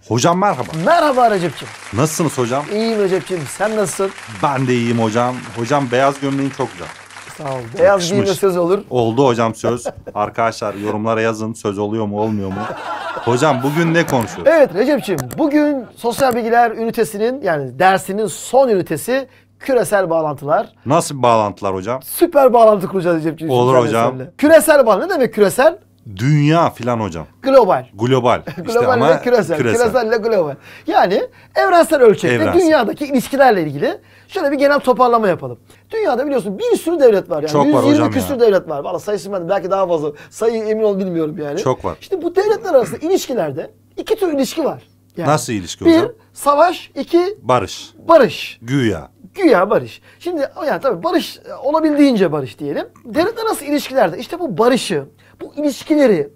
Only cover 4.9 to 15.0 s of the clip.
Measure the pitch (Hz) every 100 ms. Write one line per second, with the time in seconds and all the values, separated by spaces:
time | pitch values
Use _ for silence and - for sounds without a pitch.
4.9 | 117 113 110 123 127 - 117 117 147 135
5.9 | 120 139 139 139 139 139 123 123 - 80
6.9 | - - - - - 147 131 117 127 180
7.9 | 202 170 202 196 180 196 180 170 202 -
8.9 | 123 113 113 139 117 113 104 117 120 -
9.9 | - - 104 104 107 113 113 107 101 104
10.9 | 104 110 110 113 110 110 110 107 98 104
11.9 | 110 104 101 110 107 95 95 104 - -
12.9 | - - - - 123 151 127 135 151 170
13.9 | 165 160 131 107 - 87 320 269 165 254
14.9 | 285